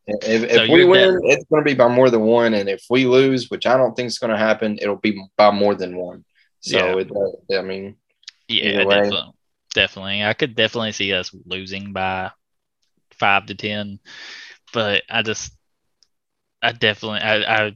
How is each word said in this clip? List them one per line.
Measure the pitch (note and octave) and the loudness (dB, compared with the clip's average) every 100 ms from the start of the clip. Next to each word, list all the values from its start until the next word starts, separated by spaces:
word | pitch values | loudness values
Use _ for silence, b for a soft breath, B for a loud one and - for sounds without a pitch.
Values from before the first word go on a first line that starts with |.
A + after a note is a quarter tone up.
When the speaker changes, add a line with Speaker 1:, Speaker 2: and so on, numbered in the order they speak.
| - | -8
Speaker 1:
if, | G#2 G#2+ A2+ | -6 -2 -2
if | A#2 | 2
Speaker 2:
so | A#2 A2+ | 2 6
Speaker 1:
we | E3 | 6
Speaker 2:
you're | F3+ | 6
Speaker 1:
win, | F#3+ F#3+ F#3 | 6 6 4
Speaker 2:
de- | |
Speaker 1:
it's | - D3 - | 2 0 0
gonna | D3+ | 0
be | D3 C3 | 2 2
by | A#2+ | 4
more | B2 C3 | 6 4
than | A2+ | 4
one, | A2 A#2 A#2 | 4 2 2
and | A2 G2+ | 0 -2
if | G2 - | -6 -2
we | B2+ C3 | 0 4
lose, | B2+ C3+ C3 A#2 | 4 4 0 -4
which | G#2+ - | -4 0
I | B2+ | 2
don't | B2 A2+ | 2 -2
think | B2 | -8
is | - | -6
gonna | A#2 G#2+ | -4 0
happen, | A2 G#2+ A2 G#2 | 0 0 -2 -4
it'll | G#2 G2 | -4 -2
be | G#2+ G2 F#2+ - | -2 -4 -6 4
by | G#2 | 4
more | G2+ G#2 G2 | 6 2 0
than | F#2 F2+ | -4 -8
one. | F2+ F2 _ _ _ _ | -10 -12 _ _ _ _
So, | - - | -4 0
Speaker 2:
Yeah. | F#2 F#2+ | 0 0
Speaker 1:
it, | F#2+ | -4
uh, | G2+ G2 - - F#2+ | -4 -6 -6 -6 -4
I | |
mean, | F#2 F#2+ G2 - _ _ - - - | -4 -8 -12 -16 _ _ -20 -20 -6
Speaker 2:
Yeah, | A2+ - | -2 -2
Speaker 1:
either | G2+ G2 | 0 2
way. | G2+ | 2
Speaker 2:
definitely. | G2+ G2 - _ _ _ _ - | 0 -2 -8 _ _ _ _ -2
Definitely. | G2 - F#2+ G2+ | -2 -4 -8 -4
I | G#2 | -2
could | A2+ D3 A2+ | -2 -4 0
definitely | A2 A#2+ A2 | -2 -2 -6
see | G#2 G2 | -6 -4
us | F#2+ F2+ F#2+ F2 | -4 -6 -12 -14
losing | F#2 F#2+ G2 G2+ | -12 -10 -12 -10
by | F#2+ F#2+ F#2+ F#2 - _ _ _ _ _ _ _ | -6 -6 -6 -8 -14 _ _ _ _ _ _ _
five | - G#2+ G2 G#2 | -4 0 0 -2
to | G2 | -8
ten, | G#2+ G#2 G#2 G2+ B B B B B B _ | -8 -8 -8 -14 B B B B B B _
but | A#2 G#2+ G2+ - | -4 -2 -2 -2
I | A#2 | -4
just, | G#2+ G#2+ - - _ _ _ _ _ _ _ _ _ _ | -4 -6 -10 -18 _ _ _ _ _ _ _ _ _ _
I | A#2 | -6
definitely, | A#2 A2+ G#2 A2+ G#2+ | -2 -2 -2 -6 -6
I, | G#2+ G#2+ G#2 A2 | -2 -2 0 -2
I, | G#2+ | -2